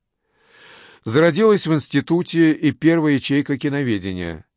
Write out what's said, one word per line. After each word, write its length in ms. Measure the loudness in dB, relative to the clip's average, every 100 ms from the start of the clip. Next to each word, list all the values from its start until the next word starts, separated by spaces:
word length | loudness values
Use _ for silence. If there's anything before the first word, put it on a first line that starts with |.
| _ _ _ _ _ _ -20 -20 -20 _ -4
Зародилась 600 | 2 2 4 2 2 2
в 80 |
институте 800 | -2 0 -2 0 -2 0 2 2
и 200 | 2 0
первая 400 | 0 2 2 2
ячейка 440 | 0 0 -2 -2 -4
киноведения – 880 | -4 -4 -2 -4 -4 -6 -8 -10 -14